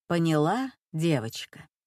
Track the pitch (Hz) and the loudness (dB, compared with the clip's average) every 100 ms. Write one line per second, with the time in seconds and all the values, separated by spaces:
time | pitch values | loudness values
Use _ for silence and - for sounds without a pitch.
0 | - 170 165 151 156 226 262 - _ 160 | -4 0 2 2 2 0 -4 -10 _ -4
1 | 165 143 110 - - - - _ | 0 0 -2 -10 -16 -18 -20 _